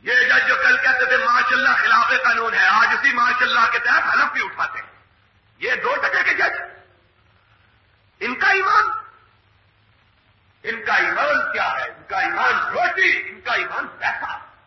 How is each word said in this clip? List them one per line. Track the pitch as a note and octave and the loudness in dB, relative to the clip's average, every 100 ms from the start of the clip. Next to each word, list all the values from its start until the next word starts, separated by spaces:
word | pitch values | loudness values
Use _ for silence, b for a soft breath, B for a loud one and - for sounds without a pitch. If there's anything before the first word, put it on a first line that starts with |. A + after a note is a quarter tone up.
یہ | - B3 | 0 0
جج | - - - | 4 2 2
جو | - | 2
کل | B4+ B4 | 2 2
کہتے | B4+ - B4 | 2 0 2
تھے، | B4 | 0
"ماشاء | C5 D5 - C5 | 2 2 2 2
اللہ | - - | 2 2
خلاف | - - - B3+ | 2 2 2 2
قانون | A#3 A#3 A#3 | 2 0 0
ہے"، | A3+ F3+ | 0 2
آج | - - | 4 2
اسی | C4 C4 | 2 0
ماشاء | B3 B3 B3 B3 | 2 0 2 0
اللہ | B3 G#3+ | 2 2
کے | A#3+ | 0
تحت | - - - | 0 0 2
حلف | - C#4+ | 0 0
بھی | - | -2
اٹھاتے | - - - - | -6 -4 -8 -8
ہیں۔ | - - _ _ _ _ _ _ | -16 -20 _ _ _ _ _ _
یہ | F3 B3 | -6 -4
دو | - C#4+ | -2 -2
ٹکے | - - | 0 0
کے | - | 0
جج، | - - - - - - _ _ _ _ _ _ _ _ _ _ _ _ _ | 2 0 -2 -12 -18 -20 _ _ _ _ _ _ _ _ _ _ _ _ _
ان | A3+ B3+ | -8 0
کا | G4 | 2
ایمان، | G4 G4 G#4 - - - - _ _ _ _ _ _ _ _ _ _ _ _ _ _ | 2 2 2 2 -4 -12 -20 _ _ _ _ _ _ _ _ _ _ _ _ _ _
ان | - A3+ G#3+ | -10 -8 -2
کا | G#3+ | 0
ایمان | - - C#4+ C#4+ - | 0 0 0 0 -2
کیا | G#3+ F#3+ - | -2 -4 -4
ہے؟ | |
ان | - - - | -8 -12 -8
کا | - | -4
ایمان | - - - - - | -2 0 0 0 -2
روٹی، | - - F4+ F#4+ - - | -2 -2 2 2 0 -4
ان | - | -12
کا | B3+ | -4
ایمان | A#3 F3 F#3+ - | -4 -4 -8 -10
پیسہ۔ | - - - - - - _ | -6 -6 -6 -8 -12 -16 _